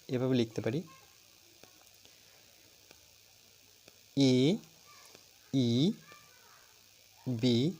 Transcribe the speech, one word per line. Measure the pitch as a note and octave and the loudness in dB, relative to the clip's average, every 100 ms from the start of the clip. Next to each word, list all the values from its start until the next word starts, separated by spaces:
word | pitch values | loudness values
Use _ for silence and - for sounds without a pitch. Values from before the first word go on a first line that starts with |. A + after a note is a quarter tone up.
| - | -8
এভাবে | B2+ B2+ | -4 -2
লিখতে | B2+ A2+ - | 0 -2 -4
পারি, | A2+ C#3+ - - - - - - - - - - - - - - - - - - A#1+ A#1+ _ - _ B1 _ _ - _ - - - _ - C#3 | -6 -6 -10 -20 -20 -20 -20 -20 -20 -20 -20 -20 -20 -20 -20 -20 -20 -20 -20 -20 -20 _ _ -20 _ _ _ _ -20 _ -20 -20 -20 _ -10 0
এ | C3+ B2+ C#3 A3+ - - - - - - - - - | 2 4 2 0 -6 -20 -20 -20 -20 -20 -20 -20 -6
ই | C3+ A#2+ A#2+ F3 B3 - - - - - - - - - - - - C3 | -2 0 2 0 -2 -14 -20 -20 -20 -20 -20 -20 -20 -20 -20 -20 -16 -8
বি | A#2+ B2+ A#2+ D3+ F3 | -2 0 2 0 -4